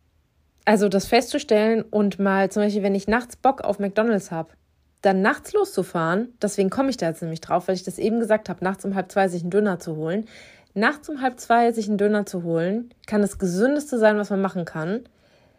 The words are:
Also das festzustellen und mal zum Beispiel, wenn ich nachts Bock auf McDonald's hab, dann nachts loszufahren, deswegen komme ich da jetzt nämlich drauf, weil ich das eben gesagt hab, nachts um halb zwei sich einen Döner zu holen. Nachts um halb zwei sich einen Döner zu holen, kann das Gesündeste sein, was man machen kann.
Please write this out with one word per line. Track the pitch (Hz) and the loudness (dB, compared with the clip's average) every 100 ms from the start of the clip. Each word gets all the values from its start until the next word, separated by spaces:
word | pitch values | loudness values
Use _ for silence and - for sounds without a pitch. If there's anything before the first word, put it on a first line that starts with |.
| _ _ _ _ _ _ - | _ _ _ _ _ _ 2
Also | 214 208 | 2 4
das | 196 196 | 0 2
festzustellen | 240 254 294 - 214 214 226 | 2 2 -4 2 2 4 0
und | 220 214 202 185 | 0 0 0 2
mal | 196 196 190 | 0 2 2
zum | 208 | 2
Beispiel, | 208 208 | 0 0
wenn | 196 196 | 0 0
ich | 196 | 0
nachts | 226 247 - | -2 -2 0
Bock | 254 262 | 0 2
auf | - 202 | -2 -2
McDonald's | 202 208 226 202 - | -2 0 0 0 -2
hab, | 165 160 _ _ _ _ _ | -8 -10 _ _ _ _ _
dann | 196 190 | 2 4
nachts | 208 294 - | 2 0 -2
loszufahren, | 415 392 - 175 175 160 185 247 - | -2 0 -2 -4 -2 0 0 -2 -4
deswegen | 208 - 190 | -4 0 0
komme | 240 269 | 0 -2
ich | - | -2
da | 170 | -4
jetzt | 160 | -4
nämlich | 165 165 | -6 -8
drauf, | - 170 180 | -2 -2 0
weil | 185 | -4
ich | |
das | - - | -6 -4
eben | 214 233 | -2 0
gesagt | 220 214 214 | 2 0 0
hab, | 170 | -6
nachts | 185 190 | -4 -4
um | 196 196 | -4 -4
halb | 185 | -2
zwei | 202 196 | 0 0
sich | 175 | 0
einen | 175 | -2
Döner | 196 208 180 | 0 0 -2
zu | - | -6
holen. | 156 160 196 220 - - - _ | -6 -4 -4 -6 -14 -20 -20 _
Nachts | 196 233 294 - | -2 0 -2 -6
um | 285 | -6
halb | 262 254 | -4 -4
zwei | - 233 233 | 2 4 4
sich | 226 202 | 0 -2
einen | 208 | 0
Döner | 208 208 202 | 2 2 -2
zu | 185 | -6
holen, | 170 165 175 220 240 - - | -2 0 0 -2 -6 -16 -4
kann | 214 | 0
das | 202 - | 0 0
Gesündeste | 190 180 247 294 294 247 | -2 2 2 0 -2 2
sein, | 214 208 | 4 4
was | 202 | 0
man | 196 | -2
machen | 190 185 | -2 -4
kann. | 165 160 160 226 - _ _ _ _ | -6 -6 -6 -6 -8 _ _ _ _